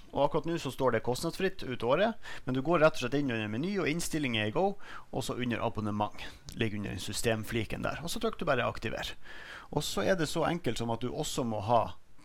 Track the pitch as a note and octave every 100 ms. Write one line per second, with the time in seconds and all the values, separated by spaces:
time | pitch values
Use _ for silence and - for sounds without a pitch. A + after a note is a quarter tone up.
0 | - B2+ C#3+ D#3 E3 E3+ C3+ - B2+ A2+
1 | A#2+ B2 E3 - F#3 - - A#2+ A2+ D#3
2 | A3 - - - - C3 C#3 E3+ D#3 -
3 | A#2+ C#3+ C#3 A2+ G#2+ A2 F3 G3+ C#3 E3
4 | - D#3 C3+ A2+ G#2+ D3 G3 G3 - -
5 | - C3+ - A#2 B2 G#2+ A#2 A2 G#2+ G#2
6 | G#2 - - - - - A2+ G#2 G#2+ A2
7 | - G#2 A#2+ A2 G#2 A#2 G2+ - A2+ -
8 | D#3+ A3+ A3+ - E3+ B2+ A#2 - A2+ -
9 | - - - - - - - - - G#3
10 | G3 F#3+ D3+ E3 D3+ E3+ B2+ A2 A#2 A2+
11 | B2 D3+ D3 - A#2+ G#2+ G2+ A#2+ G2 -
12 | - -